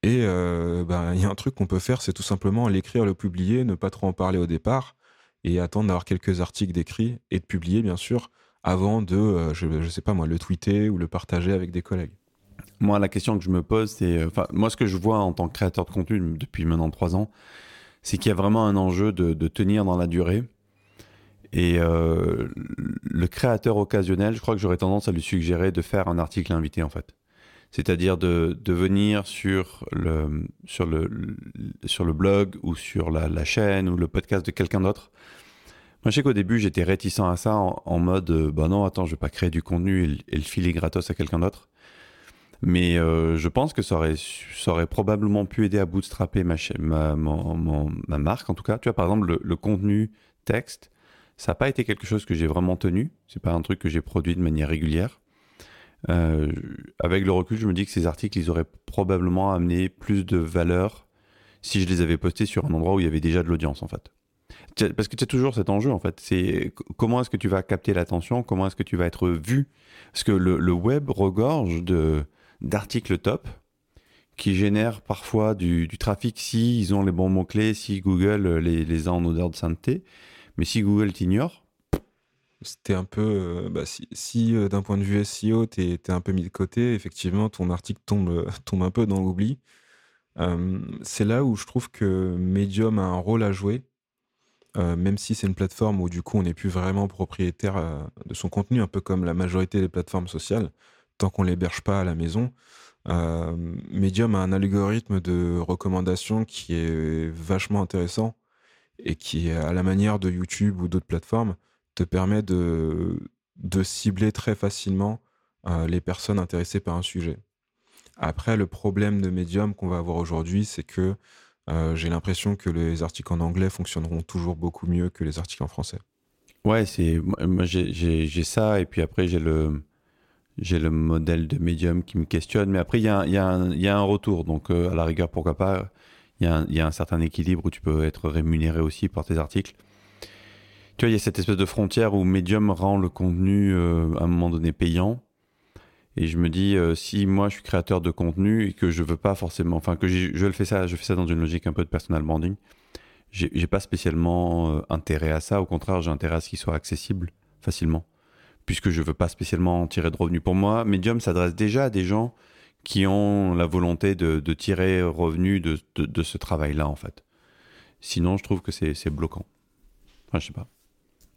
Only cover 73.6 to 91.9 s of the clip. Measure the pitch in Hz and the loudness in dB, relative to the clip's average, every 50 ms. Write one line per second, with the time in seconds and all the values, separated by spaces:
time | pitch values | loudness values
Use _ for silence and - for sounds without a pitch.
73.6 | _ _ _ _ _ _ _ - _ _ _ _ _ _ _ - - 104 98 92 | _ _ _ _ _ _ _ -20 _ _ _ _ _ _ _ -4 -2 0 2 2
74.6 | 101 104 101 107 107 117 110 104 - - 104 - - - - 110 107 107 110 92 | 2 2 2 2 2 0 -2 -6 -8 -8 -8 -8 -8 -2 0 2 2 2 0 0
75.6 | 90 87 85 85 82 80 - - - - 101 - - 120 - - - - - 113 | 0 2 2 2 0 -2 -4 -4 -2 -2 -2 -2 -2 -6 -6 -6 -10 -4 0 2
76.6 | 113 120 120 117 104 87 98 101 98 98 87 85 92 92 95 95 90 - - 104 | 2 2 2 2 2 2 2 2 2 2 2 2 2 2 2 2 0 0 0 0
77.6 | 107 110 107 - - - 101 98 90 95 92 90 92 98 107 104 98 90 85 82 | 0 0 0 -2 -4 -4 -6 -2 2 2 4 4 4 4 4 2 2 2 2 2
78.6 | 82 85 82 82 80 78 82 82 78 87 90 87 87 85 82 80 90 87 80 - | 2 2 2 0 0 0 0 0 0 0 0 0 0 0 0 0 -2 -2 -4 -4
79.6 | - 82 82 - - - 131 190 185 _ - - - - - - - - _ - | -4 -4 -4 -2 -2 -2 -2 -2 -4 _ -20 -20 -20 -20 -20 -20 -20 -12 _ -4
80.6 | 82 - - 117 107 101 101 101 107 101 90 - - 90 95 107 139 170 - - | -4 0 0 0 2 2 2 2 2 0 -2 -2 0 2 2 2 0 -2 -6 -12
81.6 | _ _ _ _ _ _ - - - _ _ _ _ _ _ _ _ _ _ _ | _ _ _ _ _ _ -4 -4 -4 _ _ _ _ _ _ _ _ _ _ _
82.6 | - - - _ _ - 98 92 92 95 - - 107 110 107 98 92 87 87 87 | -18 -18 -18 _ _ -2 -2 -2 -2 -6 -4 -2 0 0 0 0 -2 -2 -6 -6
83.6 | 95 95 87 80 - - - - - - - - - - - 120 117 113 117 113 | -6 -6 -4 -6 -6 -6 -8 -14 -14 -16 -14 -14 -12 -4 -2 0 2 2 2 2
84.6 | 101 101 95 101 98 - 104 98 98 98 101 101 104 - - - - 107 113 113 | 2 2 0 -2 0 0 -2 0 0 0 0 0 0 -2 -6 -4 0 2 2 2
85.6 | 113 110 - - 92 87 87 85 _ - 90 90 90 - 92 92 85 90 _ - | 2 0 0 -2 -2 0 0 -4 _ -2 -2 -2 0 0 -2 -2 -2 -4 _ -4
86.6 | 95 90 - - 120 123 120 104 - 92 - - - 92 87 101 107 110 - - | -4 -2 0 0 0 0 0 -2 -4 -8 -12 -6 -6 -2 0 0 0 0 -2 -2
87.6 | 92 90 87 85 - - 101 - _ - 104 104 95 87 85 85 - - - - | -2 -2 -2 -4 -4 -8 -10 -10 _ -2 0 0 2 0 0 -2 -2 -4 -8 -10
88.6 | - - - 92 90 92 95 - 117 107 98 98 95 92 92 90 101 110 139 131 | -6 -4 -2 0 0 0 2 2 2 2 2 2 2 0 0 0 0 -2 -2 -4
89.6 | _ _ _ _ _ _ _ _ _ _ _ _ _ _ _ - 85 90 87 85 | _ _ _ _ _ _ _ _ _ _ _ _ _ _ _ -4 -2 -2 0 0
90.6 | 87 92 92 98 98 - - - - - - - 107 104 113 123 143 135 113 101 | -2 -2 -4 -4 -6 -10 -12 -12 -12 -12 -4 0 0 2 2 2 2 2 0 -2
91.6 | - - - 127 - - | -4 -4 -4 -4 -4 -4